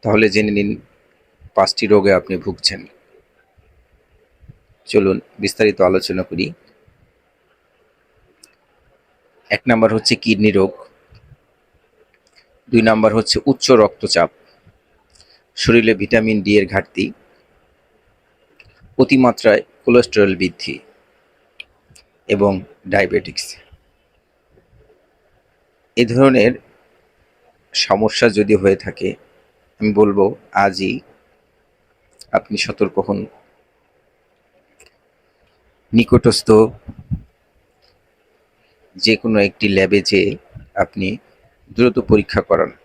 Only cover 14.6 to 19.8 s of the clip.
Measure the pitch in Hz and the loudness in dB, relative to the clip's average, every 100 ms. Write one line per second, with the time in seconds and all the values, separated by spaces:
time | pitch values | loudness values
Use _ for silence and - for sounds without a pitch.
14.6 | _ _ _ _ _ _ _ _ _ - | _ _ _ _ _ _ _ _ _ -8
15.6 | - 117 110 104 101 117 110 110 95 104 | 2 2 2 -2 0 0 0 -2 2 0
16.6 | 95 98 - - - - _ _ _ _ | 2 -4 -6 -6 -6 -8 _ _ _ _
17.6 | _ _ _ _ _ _ _ _ _ _ | _ _ _ _ _ _ _ _ _ _
18.6 | _ _ _ - 131 135 127 113 117 101 | _ _ _ -4 0 2 2 2 2 2
19.6 | - _ | 0 _